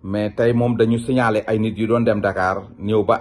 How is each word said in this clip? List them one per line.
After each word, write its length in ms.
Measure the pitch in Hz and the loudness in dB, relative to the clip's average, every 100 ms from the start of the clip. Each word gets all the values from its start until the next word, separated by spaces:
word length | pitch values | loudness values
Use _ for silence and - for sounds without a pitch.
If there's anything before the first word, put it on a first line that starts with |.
mais 280 | 98 104 107 - | -6 -4 -4 0
tey 160 | 117 | 2
moom 240 | 117 120 117 | 2 0 2
dañu 240 | 113 117 | 2 2
signalé 440 | 117 127 117 107 107 | 0 0 2 0 0
ay 120 | 110 | -2
nit 180 | 110 98 | -2 -2
yu 100 | 110 | 0
doon 160 | 117 | 2
dem 160 | 117 104 | 2 0
Dakar, 440 | 98 95 92 95 98 - | -2 0 -2 -2 -8 -10
ñëw 280 | 98 110 101 | -2 0 2
ba 100 | 113 | 2